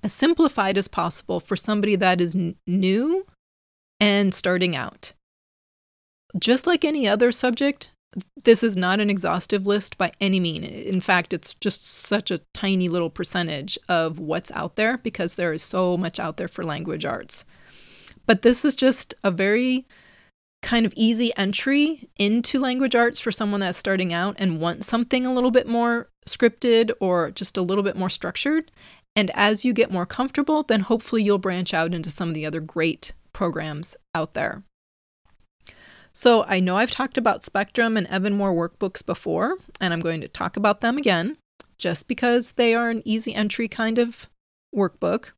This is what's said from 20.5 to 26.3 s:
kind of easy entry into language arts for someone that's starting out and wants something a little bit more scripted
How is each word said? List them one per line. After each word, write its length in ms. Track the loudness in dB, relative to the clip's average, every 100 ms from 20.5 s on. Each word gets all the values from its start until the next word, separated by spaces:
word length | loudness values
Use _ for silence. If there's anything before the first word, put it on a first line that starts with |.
| _
kind 240 | -2 2
of 80 | 2
easy 400 | 2 2 4 0 0
entry 720 | -2 -2 0 2 2 -2 -12 -2
into 400 | 2 2 0 0
language 360 | 0 0 2
arts 240 | 2 2 0
for 140 | -6
someone 280 | -2 -2 -2
that's 180 | -2 -4
starting 340 | -2 0 0
out 240 | 0 -2 -2
and 220 | -2 0
wants 260 | -2 -4 -2
something 380 | -2 0 0
a 80 | 0
little 180 | 2 4
bit 160 | 4 2
more 440 | 0 2 0 -4 _
scripted 640 | -10